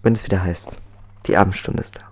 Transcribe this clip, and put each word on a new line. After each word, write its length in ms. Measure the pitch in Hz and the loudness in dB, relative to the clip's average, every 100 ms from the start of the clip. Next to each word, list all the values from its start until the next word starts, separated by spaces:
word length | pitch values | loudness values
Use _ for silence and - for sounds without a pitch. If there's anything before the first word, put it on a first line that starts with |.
wenn 120 | 117 | 0
es 100 | 113 | 2
wieder 180 | - 92 | 0 0
heißt, 340 | 90 85 - - - - - - - | 0 -4 -8 -16 -18 -20 -20 -10 0
die 100 | 92 | 4
Abendstunde 440 | 98 92 - - | 4 0 -4 -6
ist 160 | - - | -6 -12
da. 60 | - | -20